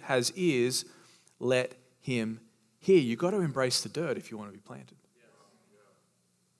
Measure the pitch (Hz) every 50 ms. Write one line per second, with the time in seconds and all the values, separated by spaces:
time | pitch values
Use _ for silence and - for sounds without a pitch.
0 | - - 139 127 120 - - 190 180 170 143 123 120 127 127 - - - - -
1 | - - - - _ _ _ - 120 123 127 127 127 - - - - _ _ _
2 | - 139 127 120 110 110 113 113 - - _ _ _ _ _ _ - 185 190 175
3 | 135 117 117 - 170 180 214 202 175 151 123 135 131 127 127 - - 110 - 143
4 | 170 151 117 104 - - 113 107 104 101 95 101 - - 127 135 131 - - -
5 | _ _ _ _ _ - _ _ - _ _ _ _ _ _ _ _ _ _ _
6 | _ _ _ _ _ _ _ _ _ _ _